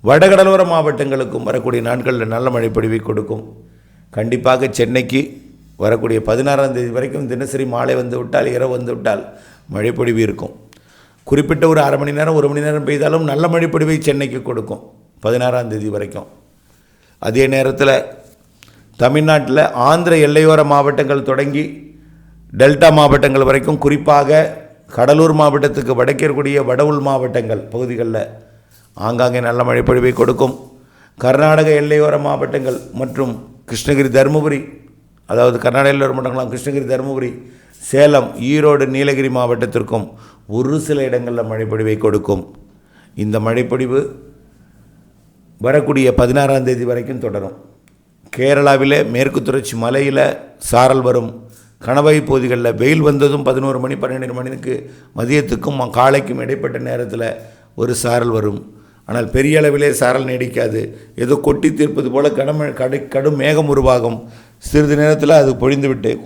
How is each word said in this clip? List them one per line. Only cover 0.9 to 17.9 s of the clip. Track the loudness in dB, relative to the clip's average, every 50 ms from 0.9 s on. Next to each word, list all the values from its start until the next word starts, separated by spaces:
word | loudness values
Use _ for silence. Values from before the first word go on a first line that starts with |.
| -2 -2 -2 -2 -2 -4 -4 -4 -6 -6 -6
வரக்கூடிய | -4 -4 -4 -2 -2 -4 -2 -2
நாட்களில் | -2 -4 -2 -2 -2 -2 -2 -4 -4 -4
நல்ல | -2 -2 -2 -2
மழை | -2 -2 -2 -2
பொழிவை | -2 -2 0 -2 -4
கொடுக்கும். | -4 -4 -4 -4 -4 -6 -8 -10 -10 -16 -20 -20 -20 -20 _ _ _ _ _ _ -20 _ -8
கண்டிப்பாக | -6 -4 -2 -4 0 2 2 2 2 0 -4 0 -2
சென்னைக்கு | -2 0 0 -2 -2 0 -2 -2 -2 -4 -10 -20 -20 -20 -20 _ -20 -20 -12 -4 -2
வரக்கூடிய | 0 0 0 -2 -2 -2 -2 0
பதினாறாம் | 0 -2 0 0 0 0 0 0 0 -2
தேதி | -4 -4 -4 -4
வரைக்கும் | -4 -6 -6 -6 -8 -6 -6
தினசரி | -6 -6 -6 -6 -6 -6 -4 -4 -4
மாலை | -4 -2 -2 -2 -2
வந்து | -2 -4 -6 -6
விட்டால், | -6 -4 -2 -2 -2 -2 -2
இரவு | -2 -2 -2 -4
வந்து | -4 -6 -6 -8
விட்டால் | -6 -4 -4 -4 -4 -6 -12 -20 -20 -20 -20 -20 _ _ -10 -8
மழை | -4 -4 -4 -2 -2
பொழிவு | -2 -2 0 0 0
இருக்கும். | -2 -2 -6 -10 -14 -14 -18 -20 _ -20 _ _ _ _ _ _ _ _ _ _ -2
குறிப்பிட்ட | 0 0 2 0 0 2 2 2
ஒரு | 4 4 2
அரை | 2 0 0
மணி | -2 -4 -2 -2
நேரம், | -2 0 2 2
ஒரு | 0 0
மணி | 0 -2 -2
நேரம் | -2 -2 -2 -2 -2
பெய்தாலும் | -2 0 0 0 0 0 0 -2
நல்ல | 0 0 0 0 2
மழை | 0 0 0 0
பொழிவை | 0 0 0 0 0 0 0
சென்னைக்கு | 0 0 -2 -4 -6 -8 -8 -6
கொடுக்கும் | -8 -8 -8 -8 -12 -14 -14 -20 _ _ _ _ _ _ -4
பதினாறாம் | -2 -2 0 0 -2 -2 -2 -4 -4 -6
தேதி | -6 -6 -6 -6
வரைக்கும். | -6 -8 -8 -10 -16 -16 -16 -20 _ _ _ _ _ _ _ _ _ _ _ _ _ _ _ _ _
அதே | -6 -4 0 2 2 2 2
நேரத்தில் | 0 0 0 0 2 2 2